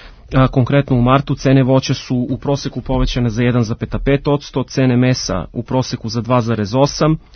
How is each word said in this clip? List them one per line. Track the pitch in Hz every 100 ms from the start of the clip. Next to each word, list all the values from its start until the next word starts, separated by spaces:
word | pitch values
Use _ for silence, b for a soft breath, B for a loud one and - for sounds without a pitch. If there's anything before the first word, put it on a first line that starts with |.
| B B -
A, | 139 131
konkretno | - 120 143 139 127
u |
martu | 120 135 139 139
cene | 139 135
voća | 127 131 -
su | 135 - 127 120
u | 127
proseku | 143 143 135 127
povećane | 120 131 127 131 120
za | 107
jedan | 123 123
zapeta | 110 113 120 107
pet | - 139 151
odsto, | 143 - 139
cene | 123 - 131 123
mesa | 127 127 - 92 78
u | -
proseku | 117 131 123 120 117
za | 113
dva | 110 127
zarez | 113 110 104 123
osam, | 139 - 156 160 B